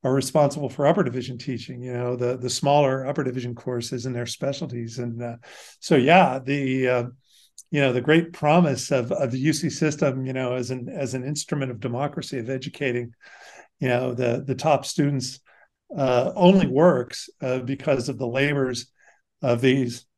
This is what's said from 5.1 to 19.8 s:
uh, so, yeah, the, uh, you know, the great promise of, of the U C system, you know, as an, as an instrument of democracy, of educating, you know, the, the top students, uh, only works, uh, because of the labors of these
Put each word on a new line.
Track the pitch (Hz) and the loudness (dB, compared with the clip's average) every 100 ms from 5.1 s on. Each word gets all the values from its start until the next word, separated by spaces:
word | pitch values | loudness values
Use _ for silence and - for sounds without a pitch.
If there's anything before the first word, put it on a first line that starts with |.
| 117 | -8
uh, | 120 120 - - - _ | -10 -12 -18 -20 -20 _
so, | - 151 | 2 4
yeah, | 127 175 156 131 | 8 8 6 2
the, | 127 143 135 131 127 | -4 -2 -2 0 2
uh, | 123 123 - _ _ _ - _ | 0 -2 -10 _ _ _ -20 _
you | 147 | 2
know, | 135 | 2
the | 123 | 2
great | 131 160 165 | 4 4 4
promise | - 147 165 165 120 - | -2 4 4 4 0 -2
of, | 139 120 | -2 0
of | - 131 | -2 -2
the | 127 | 0
U | 147 | 0
C | 147 156 | 0 -4
system, | - 156 151 147 131 | -2 -2 2 0 0
you | 131 | -4
know, | 131 127 | -4 -2
as | 127 123 | -4 -4
an, | 131 120 | -8 -8
as | 208 131 | -6 -4
an | 127 | -4
instrument | 127 147 - 147 131 | -6 -6 -4 -4 -4
of | 120 | -4
democracy, | 127 120 143 147 135 131 | -6 -4 -4 -6 -8 -8
of | 113 | -6
educating, | 131 135 - 139 120 120 - - - - - - _ | -6 -8 -4 -2 -2 -6 -14 -20 -20 -20 -20 -20 _
you | 127 | 0
know, | 123 127 | 2 0
the, | 120 123 123 135 | 0 0 0 -2
the | |
top | 131 156 143 - | -2 2 0 0
students, | - 143 139 123 - _ _ _ _ _ | 0 0 0 -6 -12 _ _ _ _ _
uh, | 202 131 123 - | -2 2 2 0
only | - 175 196 156 | 4 6 6 4
works, | 127 175 135 123 - - _ | 6 6 4 -2 -10 -16 _
uh, | 131 127 | -4 -4
because | 123 139 - 131 120 | -4 -4 0 0 0
of | 117 | -4
the | 120 | -4
labors | 123 143 143 131 123 - _ _ _ _ _ | 0 0 2 -2 -4 -10 _ _ _ _ _
of | 135 120 | -2 2
these | 127 135 | 4 4